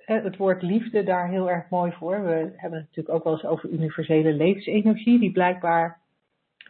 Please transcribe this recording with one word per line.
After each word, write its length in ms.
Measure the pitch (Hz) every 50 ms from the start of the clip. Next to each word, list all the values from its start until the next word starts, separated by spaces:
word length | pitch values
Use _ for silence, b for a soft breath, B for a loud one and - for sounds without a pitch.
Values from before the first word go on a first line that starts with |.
| _
eh, 180 | - 220 220 214
het 140 | 190 185
woord 260 | - 196 190 185 185 185
liefde 400 | 175 196 226 220 - - 208 196
daar 260 | 190 185 180 175 175
heel 220 | 185 190 190 180
erg 200 | 180 170 170 -
mooi 220 | 180 180 175 175 170
voor. 300 | - 160 170 190 208 202
We 280 | 175 165 160 160 190 190
hebben 220 | - 185 170 165 160
het 100 | 156 -
natuurlijk 280 | _ 160 156 - 160
ook 80 | 165 160
wel 80 | 165 160
eens 120 | 156 -
over 240 | 147 165 156 - -
universele 640 | 175 156 160 151 - - 156 - 160 156 156 160 151
levensenergie, 880 | 143 156 180 196 196 - - 208 214 208 220 214 220 - 240 240 240
die 140 | 208 180 -
blijkbaar 680 | 185 180 180 185 180 175 170 170 165 165 170 170 - _ _ _ _ _ _ _ _ _ _ _ _ - -